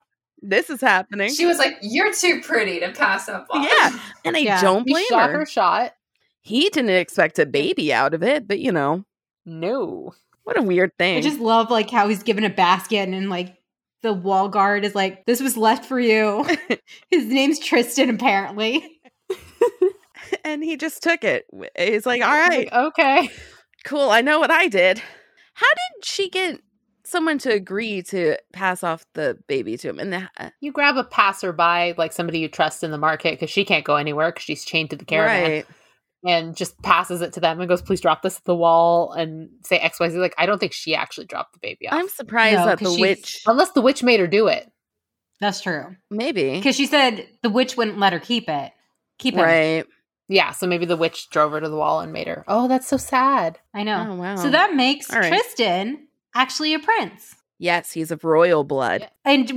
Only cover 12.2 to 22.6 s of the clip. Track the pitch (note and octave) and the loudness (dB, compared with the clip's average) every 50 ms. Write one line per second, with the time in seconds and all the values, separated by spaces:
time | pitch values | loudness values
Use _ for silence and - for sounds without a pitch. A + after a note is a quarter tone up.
12.2 | - A#3 G3+ G3+ G#3+ G3 F#3+ G3+ F3+ F3 F#3 F3+ - - A3 G3+ G3 F#3 F#3 F#3+ | 0 -2 0 0 0 -2 2 2 4 4 4 2 0 -2 -2 -2 0 -2 -4 -4
13.2 | G3 G3 F#3 F3 F3+ F#3 - _ _ _ _ _ _ _ _ _ - A3+ G3+ F3+ | -4 -4 -4 -6 -6 -8 -12 _ _ _ _ _ _ _ _ _ -4 -4 -4 -2
14.2 | F3 G3 F#3+ F#3+ G3 G3+ G3+ G#3 G3 G3+ G3+ G3+ G3+ G3+ G3+ G3+ F#3+ F#3+ F#3+ - | -2 0 2 2 2 2 2 2 2 2 2 0 0 -2 0 0 -2 -2 -2 -4
15.2 | - A#3 B3 A#3+ C4+ C4 - A3 A3 A3 A#3+ B3+ - - C4 B3 B3 A3+ A3 A3 | 0 0 0 2 2 -2 0 2 4 4 4 2 -2 -4 -2 0 2 4 4 4
16.2 | G#3+ G#3 G3+ A3 C#4+ E4 E4 - - - - - _ _ - - _ - F#4 D#4 | 4 2 0 0 0 0 -2 -2 0 -4 -4 -4 _ _ -20 -18 _ 2 2 2
17.2 | A#3 G#3+ C4 C4+ C4+ C#4 D#4 - - - - A#3+ A#3+ A#3+ - C#4 C4 B3+ A#3 F#3 | 2 2 2 2 4 2 2 0 0 2 2 2 2 2 2 2 2 2 2 0
18.2 | A#3+ A#3+ G3 G3 F#3+ - G3+ G#3 A3 A3 C4 D#4+ - - _ _ _ B3 _ _ | 2 2 2 2 -2 -4 -6 -4 -2 0 0 -2 -4 -6 _ _ _ -20 _ _
19.2 | _ - F#4 - - - _ - A#4+ A4+ - - F#4 G4+ - - _ _ _ - | _ -12 -12 -12 -12 -16 _ 0 0 0 2 2 0 0 0 -4 _ _ _ -20
20.2 | - - - - - D#4 D4+ D4 D#4 E4 D#4 C4+ D#4 D#4+ - - - E4 E4+ E4+ | -8 -8 -8 -6 -6 -6 -6 -4 -4 -6 -4 -4 -6 -8 -6 -4 -2 -2 -2 0
21.2 | - F#3+ C3 - - _ - G2 - - - - F3 G#3 G#3+ G#3+ - B3+ A#3+ A#3+ | 0 0 0 0 -4 _ -18 -16 -16 -12 -6 -4 -2 0 0 0 0 -2 -2 0
22.2 | A3+ A3+ D4 D4+ E4 F4+ E4 B3+ | 2 2 2 4 2 2 2 0